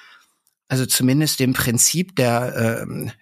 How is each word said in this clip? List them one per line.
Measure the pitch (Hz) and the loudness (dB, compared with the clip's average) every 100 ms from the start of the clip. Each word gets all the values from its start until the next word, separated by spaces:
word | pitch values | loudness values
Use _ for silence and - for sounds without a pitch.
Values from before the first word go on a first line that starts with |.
| - - _ _ _ _ - | -20 -20 _ _ _ _ -4
also | 131 120 | -2 0
zumindest | - 127 143 156 - | 2 2 2 0 0
dem | 127 | 0
Prinzip | 131 127 117 - 160 185 - | 0 0 2 2 0 -2 0
der, | 123 117 123 - 113 113 | 2 2 -2 -2 -2 -2
ähm, | - - 113 - | -6 -8 -8 -10